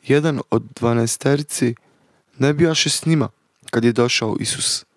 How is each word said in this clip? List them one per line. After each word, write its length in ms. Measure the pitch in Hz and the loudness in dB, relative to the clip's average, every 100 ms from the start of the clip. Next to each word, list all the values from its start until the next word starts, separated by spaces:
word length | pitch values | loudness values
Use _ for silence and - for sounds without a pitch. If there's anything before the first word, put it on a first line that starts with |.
jedan 380 | - 139 156 139 - | 2 2 2 -2 -2
od 140 | 117 113 - | -2 -4 -4
dvanaesterice, 920 | 117 117 117 - 139 143 147 - 123 120 _ _ _ _ _ - | 0 2 0 -2 0 0 -2 -2 -2 -4 _ _ _ _ _ -2
ne 160 | 131 | 0
bijaše 360 | 147 165 160 - | 2 2 2 -2
s 160 | - - | -2 0
njima 240 | 160 113 _ _ _ - | 0 0 _ _ _ -4
kad 140 | 120 | 0
je 80 | 117 | 2
došao 460 | 117 123 - 110 104 | 2 0 0 -2 -4
Isus. 460 | - - - - - | -4 -4 -4 -4 -8